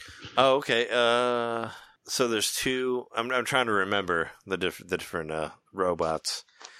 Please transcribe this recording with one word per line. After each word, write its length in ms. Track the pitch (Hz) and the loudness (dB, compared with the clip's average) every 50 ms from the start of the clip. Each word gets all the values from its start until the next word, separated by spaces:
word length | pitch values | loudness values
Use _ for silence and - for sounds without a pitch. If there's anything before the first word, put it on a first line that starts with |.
| - - - - - - - - | -16 -18 -18 -16 -14 -6 0 2
Oh, 180 | 131 135 131 139 | 4 4 4 2
okay. 300 | 147 - 127 117 120 107 | 2 2 2 2 2 2
Uh, 800 | 110 123 120 117 120 120 123 123 120 120 117 117 117 117 113 110 - - - - _ _ _ | 2 2 4 4 4 4 2 2 0 0 -2 -2 -4 -4 -6 -8 -10 -14 -20 -20 _ _ _
so 220 | - - - 131 120 | -6 0 0 2 2
there's 260 | 113 107 101 - - | 2 2 0 0 -2
two. 540 | - - 135 131 127 127 127 123 123 120 - - | -2 -2 0 0 0 0 0 -2 -2 -4 -4 -4
I'm, 160 | 110 117 123 | -4 -2 0
I'm 140 | 127 123 117 | 0 0 0
trying 200 | - 135 131 127 117 | 2 2 2 2 2
to 40 | |
remember 600 | 107 101 95 95 104 101 95 87 87 82 80 - - - - | 2 2 2 2 0 0 0 0 0 0 0 -2 -6 -12 -6
the 120 | 98 95 87 | -4 -2 0
diff-, 260 | 90 87 78 - - | 0 -2 -2 -4 -6
the 120 | 90 92 80 | -4 -4 -4
different, 340 | - - - 90 80 78 | -4 -4 -6 -6 -4 -4
uh, 180 | 78 78 78 73 - - _ _ - | -4 -4 -4 -6 -8 -12 _ _ -4
robots. 720 | 98 92 90 87 82 85 80 80 80 - - - - - _ _ - - - - - | 0 0 2 2 2 0 0 0 -2 -2 -4 -8 -8 -10 _ _ -20 -20 -20 -20 -20